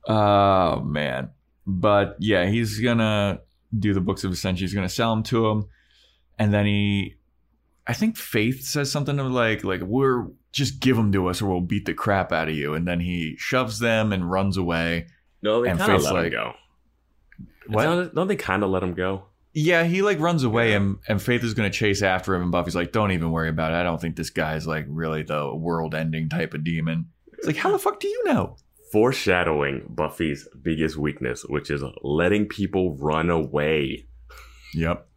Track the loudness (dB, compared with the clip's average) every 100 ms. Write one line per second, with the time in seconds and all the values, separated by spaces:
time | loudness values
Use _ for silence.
0 | 0 2 4 6 6 6 4 0 -2 -2
1 | -2 -4 -8 -14 _ _ -6 0 4 4
2 | 2 -2 0 2 2 0 0 0 2 2
3 | 2 2 0 -2 -8 _ _ 0 2 2
4 | 2 -2 -2 -2 -2 -2 -2 -2 -4 0
5 | 0 0 0 2 2 0 -4 -12 _ _
6 | _ _ _ 0 2 4 4 2 2 2
7 | -2 -8 _ _ _ _ _ _ -6 0
8 | 0 -2 -4 0 0 -2 -4 -4 -2 -2
9 | -2 -2 0 0 2 0 -2 -2 0 2
10 | 4 2 -2 -12 _ -4 -2 0 2 4
11 | 4 2 0 0 -2 -2 0 -2 -2 -4
12 | 0 0 2 -2 -2 -2 -2 -2 -2 -2
13 | -2 -4 -6 -6 -2 -2 -2 -2 0 2
14 | 2 0 0 0 2 0 0 0 0 -2
15 | -6 _ _ _ 0 2 2 0 2 2
16 | 2 0 0 -2 -6 -10 _ _ _ _
17 | _ _ _ -20 -20 _ -4 0 2 0
18 | 0 -2 0 -2 0 0 2 0 -2 -2
19 | -2 -4 -8 _ _ -2 2 2 2 2
20 | 2 2 2 2 2 2 4 4 2 -2
21 | -4 -2 0 0 0 -2 -2 0 0 2
22 | 2 0 0 0 0 0 0 -2 -2 0
23 | 0 0 0 0 -2 -2 -2 0 0 -2
24 | -4 -6 -6 -4 -2 -4 -4 -6 -6 -6
25 | -4 -4 -4 -4 -4 -4 -2 -2 -2 -2
26 | -2 -2 -2 -2 -4 -4 -4 -2 -2 -2
27 | -6 _ -20 -8 -4 -2 0 0 -2 -4
28 | -6 -4 0 0 -2 -8 _ _ -2 2
29 | 4 2 2 2 2 0 0 -2 -8 -4
30 | -4 -2 -2 -2 -10 -8 -4 0 -2 0
31 | -4 -2 -6 -6 -4 -4 -2 -6 -6 -8
32 | -2 2 4 2 0 -2 -2 2 0 0
33 | 0 2 2 2 0 0 2 2 0 -6
34 | -12 -20 -20 -20 -20 -20 -10 -2 -2 -2
35 | -8